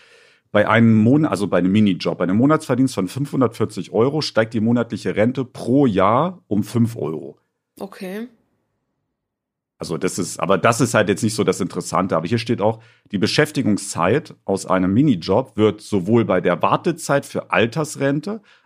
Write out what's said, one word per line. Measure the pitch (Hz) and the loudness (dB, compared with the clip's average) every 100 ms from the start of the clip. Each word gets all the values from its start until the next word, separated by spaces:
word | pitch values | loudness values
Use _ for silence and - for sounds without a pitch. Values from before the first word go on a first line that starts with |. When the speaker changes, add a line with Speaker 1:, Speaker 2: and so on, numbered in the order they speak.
| _ _ _ _ _ | _ _ _ _ _
Speaker 1:
Bei | 104 104 | 0 2
einem | 110 113 110 | 4 6 6
Mon-, | 107 143 156 | 6 4 2
also | 92 101 | 0 0
bei | 92 | 0
einem | 90 | 2
Minijob, | 101 107 85 87 82 | 4 2 2 -2 -2
bei | |
einem | 90 101 | 0 2
Monatsverdienst | 135 151 - 123 131 - | 2 2 0 0 0 -2
von | 95 | -4
fünfhundertvierzig | - 139 - 120 - 107 - 87 | -4 -4 0 0 0 -6 -6 -4
Euro | 95 123 151 | 0 0 0
steigt | - - 113 117 | -2 0 0 0
die | |
monatliche | 110 120 117 104 98 87 | 0 0 -2 -6 -4 0
Rente | 107 135 123 | 0 0 -6
pro | - 90 131 139 | -8 0 2 4
Jahr | 95 95 120 170 180 - | 4 4 4 0 -4 -4
um | 104 | -4
fünf | 107 117 113 117 | -2 0 0 -2
Euro. | 76 78 69 - _ _ _ - | -8 -8 -12 -18 _ _ _ -16
Speaker 2:
Okay. | 190 - 185 202 247 _ _ _ _ _ _ _ _ _ _ _ _ _ _ - | -16 -12 -12 -12 -14 _ _ _ _ _ _ _ _ _ _ _ _ _ _ -14
Speaker 1:
Also | 73 80 | -8 -4
das | 90 - | -4 -4
ist, | 90 - | -8 -4
aber | - 98 | 0 2
das | 117 120 | 2 2
ist | 131 113 | 2 2
halt | 101 | 2
jetzt | 98 | 0
nicht | 113 110 | -2 -2
so | |
das | 95 90 | -2 -2
Interessante. | 92 - - 82 95 87 | -4 -6 -4 -2 0 -2
Aber | 85 | -2
hier | 117 | -4
steht | 113 120 | -2 -2
auch, | 104 113 - _ _ | -2 -2 -8 _ _
die | 101 | -2
Beschäftigungszeit | 101 - 151 151 110 98 - - 85 131 - - | 0 0 0 0 -2 -2 -4 -2 0 0 -4 -12
aus | - 98 - | -6 -4 0
einem | 92 92 | 0 2
Minijob | 98 156 98 85 101 - - | 2 2 2 0 0 0 0
wird | 107 101 | 0 0
sowohl | - 104 87 117 98 | -4 -4 2 2 2
bei | 92 | 2
der | 90 87 | 0 2
Wartezeit | 98 143 - - - 139 - | 2 0 -2 -4 -2 -2 -2
für | - - | -8 -2
Altersrente | - 117 165 151 135 139 143 175 214 _ _ | 0 0 -2 -6 -4 -2 -2 -4 -10 _ _